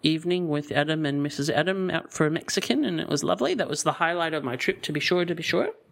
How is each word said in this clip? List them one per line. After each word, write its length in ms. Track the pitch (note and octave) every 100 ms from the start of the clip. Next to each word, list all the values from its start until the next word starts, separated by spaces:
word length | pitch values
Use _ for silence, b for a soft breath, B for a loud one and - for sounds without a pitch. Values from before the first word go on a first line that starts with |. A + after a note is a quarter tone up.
evening 460 | D#3 D#3 E3+ F3+ E3+
with 240 | D3 D3
Adam 340 | - D3 D#3 D3+
and 160 | C#3+
Missus 280 | C#3+ - C#3+
Adam 420 | A#2+ D#3+ F#3+ F#3
out 220 | E3 -
for 120 | - D3+
a 60 |
Mexican, 540 | E3 - - - C4 C4+
and 160 | E3
it 80 | -
was 140 | D3
lovely. 300 | - - -
That 140 | D4 D3
was 160 | D3+
the 100 | D#3
highlight 400 | - E3 E3+ E3
of 100 | D#3 C3+
my 100 | C#3
trip, 260 | - F#3
to 100 | -
be 60 | D3+
sure, 240 | - F3+ F3
to 100 | E3
be 80 |
sure. 260 | D#3+ F3 G#4+ - _